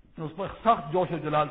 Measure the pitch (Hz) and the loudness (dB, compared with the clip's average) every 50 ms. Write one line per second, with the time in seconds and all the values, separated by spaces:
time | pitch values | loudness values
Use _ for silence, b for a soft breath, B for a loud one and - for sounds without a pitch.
0 | _ _ - 165 160 147 - 175 196 165 - - - 220 233 175 147 151 151 185 | _ _ -12 -10 -10 -10 -8 -8 -8 -8 -8 0 4 4 4 4 2 -2 0 0
1 | 180 - 165 151 143 151 151 151 151 143 | 0 0 -2 -4 -2 0 2 2 2 0